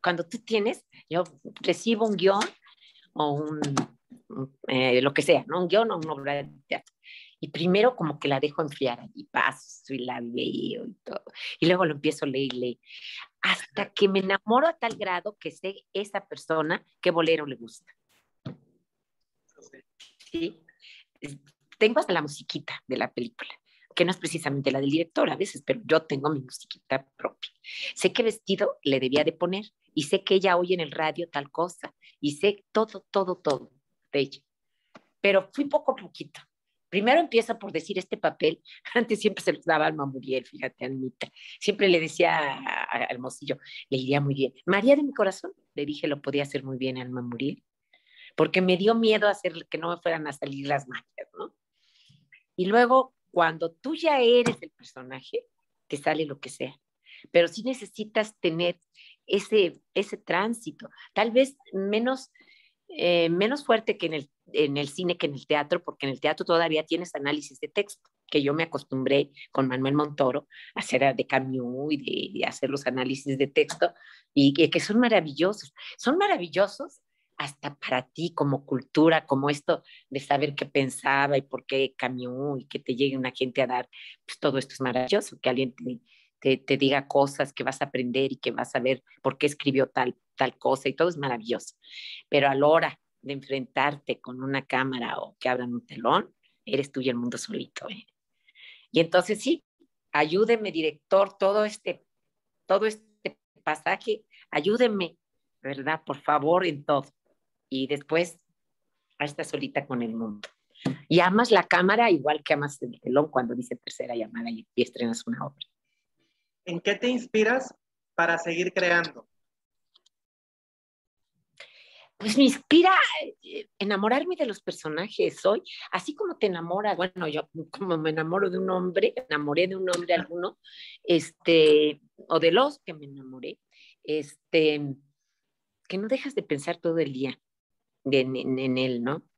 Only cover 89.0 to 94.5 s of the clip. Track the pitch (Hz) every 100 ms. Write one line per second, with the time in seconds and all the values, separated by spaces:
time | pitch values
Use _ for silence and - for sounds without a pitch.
89 | _ _ 135 127 147 147 143 131 131 -
90 | 123 - _ _ 131 - 127 135 139 135
91 | 170 160 139 120 110 117 - _ - -
92 | - - - 147 139 135 147 160 156 -
93 | _ _ - 139 131 135 123 - 139 143
94 | - - - 127 135